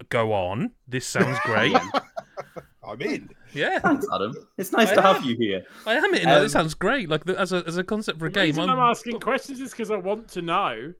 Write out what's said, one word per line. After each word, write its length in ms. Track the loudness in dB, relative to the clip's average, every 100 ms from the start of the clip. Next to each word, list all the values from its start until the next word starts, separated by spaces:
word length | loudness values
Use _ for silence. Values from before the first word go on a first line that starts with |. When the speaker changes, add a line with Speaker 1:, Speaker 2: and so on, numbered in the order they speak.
| -4
Speaker 1:
go 240 | 0 0
on. 380 | 0 -2 -2 -6 -8 -10
This 180 | -8 -4
sounds 320 | 0 0 0 0
great." 300 | 2 4 2
Speaker 2:
<laughs> 40 | 0 -4 -6 -12 -14 -16 -16 -18 -18 _
Speaker 3:
I'm 180 | -16 -8
in. 280 | -6 -6 -10 -20 -14
Speaker 1:
Yeah. 260 | -4 -2 0
Speaker 2:
Thanks, 280 | 2 0 0 -2
Adam. 180 | -4 -6 -12 -10
It's 140 | -2
nice 180 | 4 6
Speaker 1:
I 40 | 6
Speaker 2:
to 60 |
have 160 | 6 4
Speaker 1:
am. 60 | 0
Speaker 2:
you 100 | 0
here. 280 | 0 -2 -6 -10 -2
Speaker 1:
I 100 | 2
am 100 | 2
in. 180 | 2
Like, 0 |
this 320 | 6 6 6 2
Speaker 2:
Um, 60 |
Speaker 1:
sounds 120 | 0
great. 360 | -2 -2 -2 -2
Like, 160 | -2 -2
the, 120 | -2
as 140 | -2
a, 100 | -2 -2
as 80 | -4
a 80 |
concept 340 | -2 -4 -4 -6
for 100 | -4
a 20 |
Speaker 4:
The 40 |
Speaker 1:
game, 120 | 2 2
Speaker 4:
reason 180 | 2
Speaker 1:
I'm 60 | 0
Speaker 4:
I'm 100 | 2 2
asking 280 | 2 -4 -6
questions 400 | -2 -2 -4 -10
is 140 | -10
'cause 180 | -8 -4
I 60 | -2
want 320 | -2 -6 -6
to 120 | -8
know. 520 | -2 -2 -2 -6 -10